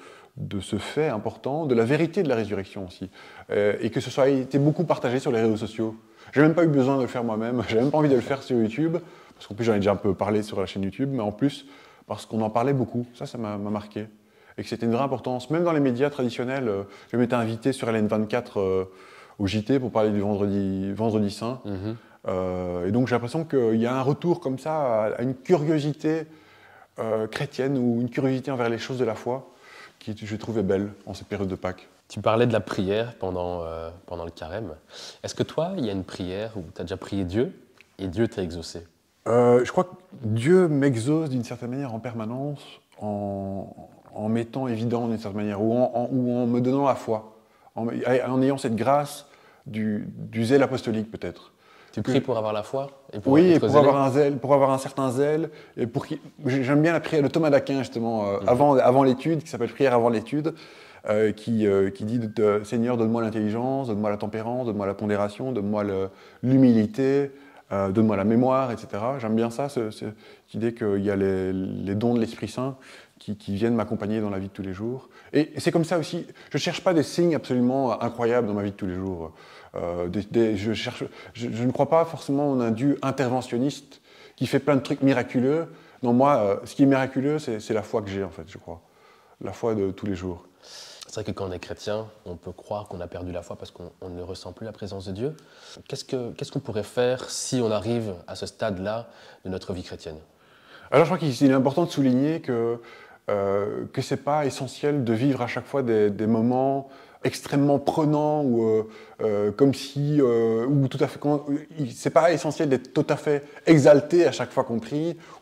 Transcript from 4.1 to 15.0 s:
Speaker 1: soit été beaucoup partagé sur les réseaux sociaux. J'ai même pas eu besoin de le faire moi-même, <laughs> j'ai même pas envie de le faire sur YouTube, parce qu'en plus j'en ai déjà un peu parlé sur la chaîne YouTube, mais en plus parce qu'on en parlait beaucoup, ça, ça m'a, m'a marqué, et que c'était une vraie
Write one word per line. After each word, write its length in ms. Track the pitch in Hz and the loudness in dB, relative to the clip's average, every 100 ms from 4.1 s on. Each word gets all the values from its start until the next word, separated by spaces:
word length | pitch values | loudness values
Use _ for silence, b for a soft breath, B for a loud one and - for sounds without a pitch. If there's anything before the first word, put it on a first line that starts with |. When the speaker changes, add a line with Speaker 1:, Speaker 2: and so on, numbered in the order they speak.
Speaker 1:
soit 180 | 123 139 | 2 2
été 300 | 139 127 143 | 2 0 2
beaucoup 260 | 147 151 | 2 2
partagé 340 | 170 - 131 123 | 0 0 0 0
sur 140 | 143 | 0
les 80 | 117 | 2
réseaux 140 | 113 107 | 2 0
sociaux. 400 | 110 - 110 110 - B B | -2 -4 -6 -6 -16 B B
J'ai 80 | - | 6
même 120 | 151 | 6
pas 100 | 165 | 6
eu 40 | 165 | 4
besoin 280 | 143 127 139 | 4 4 2
de 60 | |
le 60 | 120 | 0
faire 160 | 127 | -2
moi-même, 380 | 117 107 113 123 | -2 -2 -2 -2
<laughs> 40 | 107 | 0
j'ai 80 | 113 | 2
même 140 | 123 | 2
pas 80 | 151 | 4
envie 100 | 151 | 4
de 60 | |
le 60 | 131 | 4
faire 220 | 117 135 | 2 -4
sur 140 | - 123 | -2 0
YouTube, 400 | 110 110 160 165 170 B B | 0 0 0 -2 -6 B B
parce 120 | - - | -20 -16
qu'en 80 | |
plus 100 | 101 | -2
j'en 100 | 117 | 0
ai 40 | 107 | 2
déjà 140 | 98 | 2
un 40 | 98 | 2
peu 180 | 104 | 0
parlé 280 | 92 98 107 | 0 0 0
sur 180 | 107 104 | -2 -4
la 60 | 92 | -6
chaîne 160 | 101 | -4
YouTube, 280 | 95 95 135 | -6 -4 -4
mais 100 | 135 | -2
en 100 | 104 | -4
plus 340 | 104 139 143 - B B B - | -2 -2 -4 -12 B B B -12
parce 180 | 104 | -12
qu'on 160 | - 113 | -6 -4
en 100 | 110 | -2
parlait 220 | 113 123 | 0 0
beaucoup, 320 | 139 113 120 120 | 0 0 -4 -6
ça, 120 | - 139 | -10 -12
ça 100 | 120 | -8
m'a, 220 | 107 104 | -8 -6
m'a 120 | 101 | -4
marqué, 360 | 104 104 - 107 - b b b - | -6 -6 -10 -10 -14 b b b -12
et 60 | |
que 60 | 104 | -8
c'était 180 | 110 117 | -4 0
une 60 | |
vraie 100 | 117 | 0